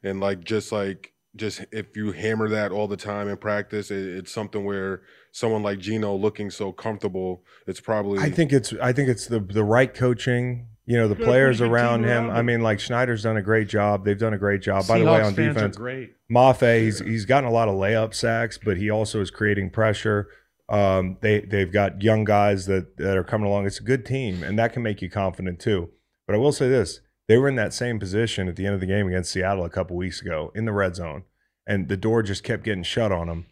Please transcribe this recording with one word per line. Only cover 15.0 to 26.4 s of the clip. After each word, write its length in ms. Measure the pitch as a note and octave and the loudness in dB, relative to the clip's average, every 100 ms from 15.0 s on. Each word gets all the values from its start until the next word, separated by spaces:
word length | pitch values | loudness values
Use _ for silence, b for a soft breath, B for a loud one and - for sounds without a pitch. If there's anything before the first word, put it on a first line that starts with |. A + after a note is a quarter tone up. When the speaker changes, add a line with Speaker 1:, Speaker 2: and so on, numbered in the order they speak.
Speaker 2:
the 40 | D#3+ | 6
way, 40 | D#3+ | 6
Speaker 3:
Seahawks 80 | G#2+ | 4
Speaker 2:
on 80 | |
Speaker 3:
fans 40 | G2 | 2
are 160 | - | 0
Speaker 2:
defense, 220 | A2 G#2 G2+ | 2 -2 -4
Speaker 3:
great. 360 | B2 C3 B2+ _ _ | -10 -10 -14 _ _
Speaker 2:
Mafe, 520 | A#2+ C3 B2+ B2 A#2 | 6 6 6 4 4
he's, 180 | A2+ G2+ | 2 -2
he's 240 | - A2+ | -4 -6
gotten 240 | G2+ C3+ B2+ | 2 2 4
a 40 | |
lot 140 | A2+ A2 | 2 2
of 80 | |
layup 400 | G2 G2 A2+ A2 | 2 2 2 0
sacks, 460 | - A2+ A2+ A2+ - | -2 -2 0 -4 -4
but 120 | G#2 F#2 | -2 0
he 120 | G#2 | 0
also 300 | G#2+ G#2+ G#2+ | 0 0 -2
is 120 | F#2+ | -4
creating 380 | - G#2 G2+ F#2 | -2 0 0 -2
pressure. 580 | - A2 G2+ A#2 G#2 G2 b b _ - | 0 2 2 0 0 -2 b b _ -2
Um, 500 | G#2+ G2 F#2+ F#2 F#2 | 2 4 2 0 -2
they, 200 | A2 G#2 | 2 2
they've 320 | G2 G2+ F#2 | 0 -2 0
got 280 | G#2 G2 F#2+ | 2 0 2
young 220 | G#2 A2 | 2 2
guys 420 | G#2 G#2 G#2 G2 F#2 | 4 4 4 2 0
that, 300 | F#2+ F2 - | -2 -2 -6
that 180 | F2 F#2+ | -2 0
are 80 | |
coming 240 | F2+ A2 G#2 | 0 -2 0
along. 180 | G2+ G2+ | 0 -2
It's 140 | - | -6
a 20 | |
good 240 | G#2 C3 G#2+ | -2 -4 -2
team, 380 | C3+ B2 F2+ | -6 -4 -6
and 120 | D#2 G#2 | -4 0
that 120 | A#2 | 0
can 120 | - | 0
make 180 | A2+ G2+ | -4 -6
you 80 | F#2 | -6
confident 480 | G#2 F#2+ F2+ F#2 F2 | -2 -2 -2 -8 -4
too. 320 | - G2 E2 _ _ _ - | -2 -2 -2 _ _ _ -2
But 40 | |
I 20 | G#2 | 2